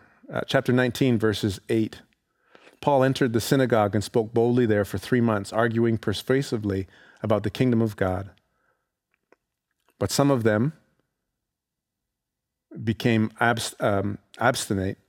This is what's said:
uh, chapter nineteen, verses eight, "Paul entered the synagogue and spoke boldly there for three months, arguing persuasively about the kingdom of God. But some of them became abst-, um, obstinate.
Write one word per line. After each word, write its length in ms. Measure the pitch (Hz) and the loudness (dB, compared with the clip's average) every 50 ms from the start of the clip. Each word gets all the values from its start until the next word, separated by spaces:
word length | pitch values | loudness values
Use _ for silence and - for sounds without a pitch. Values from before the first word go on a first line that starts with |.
| _ _ _ _ - - | _ _ _ _ -16 -10
uh, 100 | 151 - - | -8 -8 -4
chapter 260 | - - 135 - - | -2 0 0 2 2
nineteen, 460 | 120 127 127 120 110 - 143 127 120 104 | 2 2 2 0 0 0 0 2 2 2
verses 420 | 107 110 104 - - 104 92 - - - | 0 0 0 0 -2 -4 -4 -6 -4 -2
eight, 320 | 120 110 110 - - - - _ _ _ _ _ _ _ _ _ - _ _ - - _ | -2 -2 -2 -4 -6 -14 -20 _ _ _ _ _ _ _ _ _ -20 _ _ -20 -20 _
"Paul 220 | - 147 143 131 | -2 0 2 4
entered 300 | 131 135 131 - 143 120 | 2 2 2 0 0 0
the 80 | 113 113 | 0 -2
synagogue 560 | - - 147 135 131 117 120 110 104 101 104 | 0 2 2 2 4 4 4 2 2 2 0
and 80 | 107 98 | -2 -2
spoke 280 | - - 120 110 - | 0 -2 -2 -2 0
boldly 320 | - 117 117 120 120 127 123 | 0 0 2 2 2 2 2
there 200 | 107 107 104 98 | 2 2 0 0
for 120 | - - | -2 -6
three 240 | 98 - - 127 123 | -10 -4 -2 0 2
months, 320 | 117 117 107 101 98 - | 2 2 0 -2 -4 -2
arguing 460 | - 110 117 117 110 117 117 117 113 110 | 0 0 0 2 2 0 0 0 0 -2
persuasively 880 | - 110 98 - - - 131 139 135 - 127 110 104 101 95 98 92 - - - - - - _ | -2 -4 -6 -4 -2 0 0 0 0 -2 -4 -4 -2 -2 -2 -4 -4 -8 -12 -20 -20 -20 -14 _
about 220 | - 104 107 104 | -2 0 0 0
the 80 | 101 104 | 0 -2
kingdom 320 | - - 131 127 117 113 | -2 0 2 2 2 2
of 140 | 113 110 101 | 0 -2 -2
God. 340 | - 98 92 92 92 95 95 - _ _ _ _ _ _ _ _ _ _ _ _ _ _ _ _ _ _ _ _ _ _ _ _ _ _ _ _ _ _ _ _ - | -2 -2 -2 -2 -4 -6 -10 -16 _ _ _ _ _ _ _ _ _ _ _ _ _ _ _ _ _ _ _ _ _ _ _ _ _ _ _ _ _ _ _ _ -4
But 140 | 101 - | -4 0
some 180 | - - 139 143 | 2 2 2 4
of 140 | 139 120 110 | 2 2 2
them 280 | 110 107 107 123 156 - _ _ _ _ _ _ _ _ _ _ _ _ _ _ _ _ _ _ _ _ _ _ _ _ _ _ _ _ _ _ _ _ _ _ _ _ _ _ _ - 160 | 2 2 2 0 -2 -4 _ _ _ _ _ _ _ _ _ _ _ _ _ _ _ _ _ _ _ _ _ _ _ _ _ _ _ _ _ _ _ _ _ _ _ _ _ _ _ -16 -6
became 480 | 113 113 107 - - 123 113 110 110 107 - - | -6 -4 -4 0 0 2 2 2 0 -2 0 0
abst-, 340 | 120 117 120 113 - - - - | 2 2 2 0 -4 -8 -6 -4
um, 360 | - 113 101 98 98 104 104 - _ _ - - | -2 0 0 0 -2 -4 -6 -10 _ _ -6 0
obstinate. 600 | 113 127 127 - - - 107 95 92 98 101 - _ | 0 0 0 0 -2 -4 -2 -2 -2 -4 -6 -8 _